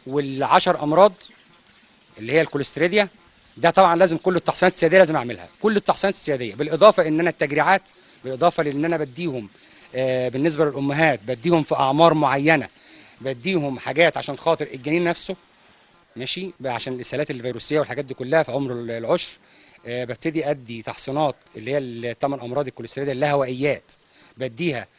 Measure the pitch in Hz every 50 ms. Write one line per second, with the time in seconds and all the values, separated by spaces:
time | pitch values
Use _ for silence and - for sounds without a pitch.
0 | - 127 131 147 143 135 135 131 139 117 139 185 - 185 175 143 147 147 151 170
1 | 196 214 185 - - - - _ _ _ _ _ _ _ _ _ _ _ _ _
2 | _ _ - - 107 113 135 165 160 - - 143 139 - - - 156 180 175 208
3 | 202 185 - _ _ _ _ _ _ _ - - 117 170 165 190 190 175 170 170
4 | 185 175 165 160 - 185 185 170 - - - - 180 180 - - 170 160 165 190
5 | 190 151 156 147 120 120 120 - 90 - - _ - 214 220 202 - - 165 -
6 | - - 190 - - - 143 127 123 110 98 113 151 151 160 147 185 214 196 -
7 | 170 156 156 156 170 175 151 - 165 143 147 151 151 165 190 202 - - - _
8 | _ - - _ - 123 131 123 123 - - - 160 147 139 143 151 170 170 160
9 | 151 139 123 143 175 165 135 127 107 98 _ _ - - - - - - - 127
10 | 131 131 127 127 127 127 120 131 143 165 156 147 160 147 135 135 139 139 139 147
11 | 165 156 135 113 101 113 127 117 113 175 170 165 147 - 160 135 139 131 135 147
12 | 165 170 156 156 151 135 131 139 143 156 160 147 117 95 _ _ - - - -
13 | - - - - 117 131 135 120 117 180 190 170 143 139 131 117 - 131 135 147
14 | 170 160 - 131 120 - 143 - - 165 165 - 151 - - 135 123 147 156 175
15 | 180 170 175 - - - 190 - _ _ _ _ _ _ _ _ _ _ _ _
16 | _ _ - 117 123 127 - - 185 190 - - 127 131 120 113 - 135 127 127
17 | 92 - - 131 151 - 143 123 117 127 120 117 - - 147 151 143 - 123 127
18 | 143 131 135 - 131 123 147 160 151 - 120 135 139 127 123 120 120 117 117 117
19 | 117 113 160 175 - - - - _ _ - - - - - - - 113 120 123
20 | 127 117 123 - - 165 151 160 143 143 151 139 127 117 120 113 107 - 117 -
21 | - - 135 147 156 143 123 _ _ _ - - 107 120 139 147 135 123 117 117
22 | 117 120 117 - - 139 139 127 120 120 123 143 147 127 - - 117 113 - 139
23 | 139 139 135 123 147 147 143 143 135 127 127 127 139 147 131 92 - - - -
24 | _ _ _ _ - - _ - 131 131 117 113 175 170 139 117 101 - _